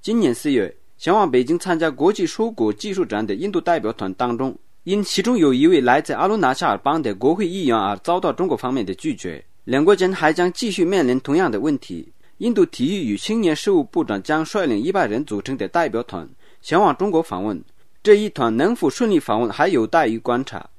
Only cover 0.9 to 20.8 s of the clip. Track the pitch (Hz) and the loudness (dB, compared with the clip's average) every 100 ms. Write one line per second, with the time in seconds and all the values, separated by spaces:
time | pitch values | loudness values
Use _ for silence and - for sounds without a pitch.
0.9 | - - 208 185 123 127 170 190 165 160 | -8 0 2 4 2 2 -2 0 0 0
1.9 | 131 160 208 165 - 226 220 110 104 104 | 2 0 2 -2 -2 -4 0 -2 0 -6
2.9 | 98 165 107 107 101 190 190 - 170 107 | -4 -2 -2 -2 -4 -2 -2 0 0 0
3.9 | - 95 95 123 117 135 - - - - | -4 -8 -4 -4 -2 -4 -6 -18 -16 -4
4.9 | 202 196 - 196 247 151 127 156 175 123 | -2 -2 -2 0 2 4 4 6 6 4
5.9 | 131 156 117 180 214 139 131 170 98 139 | 2 2 -2 0 2 0 0 0 0 0
6.9 | 160 123 98 127 180 185 190 151 113 98 | 0 -2 0 0 0 -2 -2 0 0 0
7.9 | 101 - 175 180 131 185 123 123 131 95 | -4 -2 0 0 -2 -2 -2 -2 -4 -4
8.9 | 92 156 117 87 78 - - - 131 160 | -6 -6 -6 -8 -12 -16 -18 -4 2 4
9.9 | 196 185 190 156 160 180 175 233 185 170 | 4 2 2 0 2 -2 -2 -6 0 0
10.9 | 196 131 131 - 151 180 104 143 147 - | 2 2 0 0 0 0 -2 -2 -4 -6
11.9 | 85 - - - - 214 208 170 - 139 | -14 -14 -20 -20 -6 -2 0 0 0 -2
12.9 | 202 131 101 - 226 190 156 - 185 131 | -2 -2 -4 -2 0 0 0 0 0 0
13.9 | 180 151 101 95 156 160 214 165 107 131 | -4 -2 -4 -2 -2 -2 -2 0 0 0
14.9 | 196 135 107 147 104 113 135 95 170 156 | 0 0 -2 -4 -6 -6 -8 -4 -2 -2
15.9 | 110 120 90 113 - - - - 160 202 | -4 -6 -10 -12 -18 -20 -20 -2 2 2
16.9 | 139 202 160 165 90 104 90 - - - | 2 0 0 -2 -4 -4 -6 -10 -20 -20
17.9 | - 208 208 214 - 120 113 170 233 151 | -6 4 4 4 -2 0 2 0 0 -2
18.9 | - 233 175 - 110 117 101 160 151 110 | 0 0 0 0 0 0 0 2 2 2
19.9 | 165 135 113 - 123 131 92 - - | 2 2 -2 -2 -2 -4 -10 -16 -20